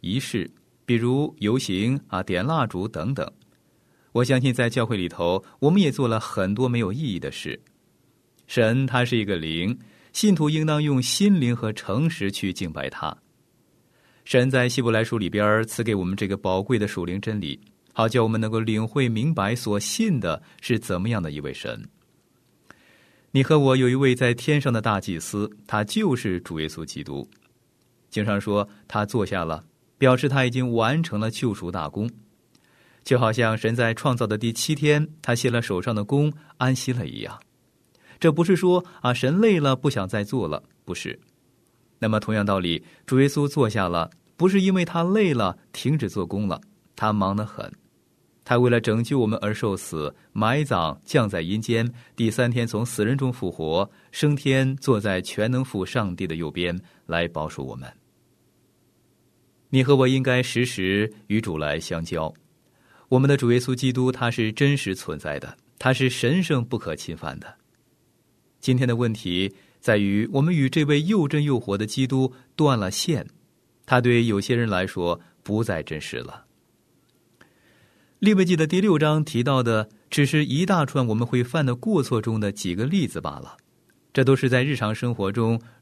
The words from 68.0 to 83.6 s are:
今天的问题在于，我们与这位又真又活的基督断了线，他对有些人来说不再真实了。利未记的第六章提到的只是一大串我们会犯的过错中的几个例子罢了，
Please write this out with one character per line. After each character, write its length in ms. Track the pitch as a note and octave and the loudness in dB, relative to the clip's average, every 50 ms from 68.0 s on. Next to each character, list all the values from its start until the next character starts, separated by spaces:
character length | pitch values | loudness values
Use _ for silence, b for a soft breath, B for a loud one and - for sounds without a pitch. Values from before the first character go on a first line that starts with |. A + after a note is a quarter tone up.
| _ _ _ _ _ _ _ _ _ _ _ _ | _ _ _ _ _ _ _ _ _ _ _ _
今 160 | - - B2+ | 0 0 2
天 120 | B2+ C3+ A#2+ | 2 2 0
的 80 | A#2 | 0
问 180 | A#2 B2 A#2 A2+ | 0 0 -2 -2
题 420 | A2 - F#2 F2 F2+ F#2+ G2 B B B B B B | -4 -4 -4 -2 -2 -2 -2 B B B B B B
在 180 | - - A2+ G#2 | 0 2 2 4
于， 300 | G#2 G2 G2 G#2 A2 - F#3+ | 4 2 2 2 0 0 0
我 80 | C3+ | 0
们 120 | C#3 E3 F3+ | 2 2 2
与 140 | D#3+ C#3 C3 | 2 2 2
这 160 | C#3+ E3 D3+ | 2 2 2
位 160 | C#3+ D3 C#3+ D3+ | 2 2 2 2
又 240 | F3 A3 G#3 D#3+ C#3 | 2 2 2 2 2
真 160 | C#3+ D3+ D3 | 0 0 0
又 160 | D3 C#3 A#2 | 2 0 0
活 180 | - - G2 G2+ | 0 -2 -2 -2
的 80 | G#2+ | -2
基 220 | G#2+ - - C3 B2+ | -2 -2 -2 -2 0
督 260 | C3+ C3 C3 B2+ B2+ B B B _ | 2 0 0 0 -2 B B B _
断 220 | - D3+ C#3+ C3+ A2+ | 2 2 4 4 2
了 120 | G2+ F#2 | 0 -2
线， 380 | F#2 - - - E3 A2+ D#2+ - - _ _ _ _ _ _ _ _ _ _ | -4 -4 -2 -2 -2 -4 -4 -8 -14 _ _ _ _ _ _ _ _ _ _
他 160 | - - B2+ | 2 2 4
对 240 | B2 B2 A#2+ A#2+ A#2 | 6 6 4 4 4
有 160 | A#2 G#2+ G2 | 2 2 0
些 140 | G2+ - B2+ | 0 0 0
人 120 | A#2 A#2+ A2+ | 0 0 0
来 200 | G2+ F2+ F#2 F#2+ | 0 -2 -2 -2
说 320 | - F#2+ F2 F2 E2+ E2+ b b b b _ | -4 -4 -2 -2 -2 -4 b b b b _
不 200 | - G#2 G#2+ A#2 | -4 -2 -2 -2
再 200 | A2+ F#2+ D#2+ D2 | -2 -4 -4 -6
真 180 | - D#2 D#2 | -6 -8 -10
实 160 | D2 - - B1 | -8 -10 -10 -10
了。 280 | B1 - - - - _ _ _ _ _ _ _ _ _ _ _ _ _ _ _ _ _ _ b b b b b b b b b b b b b b b b b | -10 -12 -16 -20 -20 _ _ _ _ _ _ _ _ _ _ _ _ _ _ _ _ _ _ b b b b b b b b b b b b b b b b b
利 160 | - G3+ G#3+ | 4 4 6
未 100 | F#3+ F#3+ | 6 6
记 120 | E3+ F#3 | 4 4
的 100 | D#3 D#3+ | 4 2
第 160 | D3+ E3+ F3+ | 2 2 2
六 160 | F#3+ G#3+ F3 D3+ | 4 4 4 4
章 260 | D3+ D3+ D3+ D#3 D#3 | 4 4 4 2 0
提 200 | - - A2+ B2 | 0 0 0 0
到 180 | C#3+ C#3 C3 | 2 2 2
的 260 | B2 A#2 A2+ G#2+ G#2+ b b b b b | 2 2 2 0 0 b b b b b
只 160 | - - D3 | 0 2 2
是 200 | C3+ - D#3 D3+ | 4 4 2 0
一 200 | - B2 C#3+ F3+ | 0 0 0 2
大 180 | F3+ G3+ F3 D3+ | 2 2 2 2
串 220 | C3 - C#3 B2+ | 0 0 0 0
我 80 | A#2 G#2+ | 0 0
们 140 | A2 A#2+ A#2 | -2 -2 0
会 160 | - B2 B2 | 0 0 0
犯 200 | B2 - E3+ D3 | 0 0 0 0
的 120 | C3 B2 | 0 0
过 260 | B2 - A3+ A3 F3 | -2 -2 0 0 0
错 180 | C3 - B2+ A2+ | 0 0 -2 -2
中 200 | G#2+ A#2 A2+ G#2+ | -2 -2 -2 -2
的 120 | G#2+ G2+ | -2 -4
几 220 | G2 - - F#2 F2 | -4 -4 -4 -4 -4
个 120 | F2+ A2+ | -2 -2
例 200 | C3+ E3+ G3+ D#3 | 0 0 0 0
子 160 | G2+ - E2 | -2 -4 -6
罢 180 | D#2 E2 C#2+ C2 | -8 -8 -10 -10
了， 160 | C2 - - - | -14 -18 -20 -20